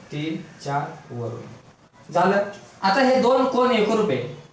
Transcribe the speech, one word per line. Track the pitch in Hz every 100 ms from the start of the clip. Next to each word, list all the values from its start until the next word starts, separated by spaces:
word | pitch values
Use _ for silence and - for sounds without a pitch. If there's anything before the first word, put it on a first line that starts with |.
| -
तीन, | 151 160 - - -
चार | 143 143 - - -
वरून. | 120 117 - - - - _ _ _ -
झालं? | 170 190 202 202 - - -
आता | 196 226
हे | 254 262
दोन | 233 269
कोण | 254 247 247
एकरूप | 214 214 220 165
आहे | 127 - - -